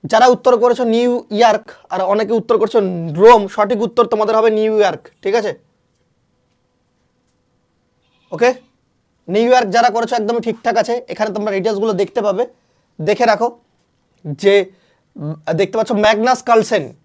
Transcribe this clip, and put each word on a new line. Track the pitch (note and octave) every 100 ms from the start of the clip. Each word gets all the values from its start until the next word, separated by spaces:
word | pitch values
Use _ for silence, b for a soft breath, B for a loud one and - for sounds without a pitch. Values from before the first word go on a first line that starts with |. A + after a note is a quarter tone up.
| D3+
যারা | A3 B3+
উত্তর | B3 A3 A3+
করেছো | A#3+ A#3+ A#3+
নিউ | A3+ B3 A#3+ - G#3+
ইয়র্ক, | A#3+ G#3 - - _
আর | F#3 F#3+
অনেকে | G#3 G3+ A3+
উত্তর | A3 A3+
করছো | A3+ A#3 F#3+ F3 E3 D3+
রোম, | A3 A3+ G3
সঠিক | - G#3 A3+ A3+
উত্তর | - A#3
তোমাদের | G#3+ G#3+ A3
হবে | A3+ G#3+
নিউ | A3 G#3+
ইয়র্ক, | G3 D#3 - _
ঠিক | G3 A3+
আছে? | G#3 C#3 _ _ _ _ _ _ _ _ _ _ _ _ _ _ _ _ _ _ _ _ _ _ _ _ _ _ _
ওকে, | F3+ A#3+ B3+ _ _ _ _ _ _ -
নিউ | G3+ A#3+
ইয়র্ক | B3+ G#3+
যারা | A#3 A#3+
করেছো | A3+ A#3 A#3+
একদমই | G#3 A#3 A3+
ঠিকঠাক | A3+ A#3+ A3+
আছে। | G#3+ A#3+ B3+
এখানে | F#3 G#3+
তোমরা | G3+ G#3 G3
ডিটেলসগুলো | G3 G3+ A3 F#3
দেখতে | F#3+ A#3+ G#3
পাবে, | F#3+ B3 _ _ _ _ -
দেখে | D#3 G#3 A#3
রাখো | G#3 A#3 - _ _ _ _ _ _ D3 C#3+
যে, | G3+ G3+ F#3+ b b b b
উম, | - D3+ D#3 - E3
দেখতে | F#3+ A3
পাচ্ছ | G#3+ G#3+
ম্যাগনাস | G#3 G#3+ A#3+ B3+ -
কার্লসেন | A3+ A3 G#3+ B2+ -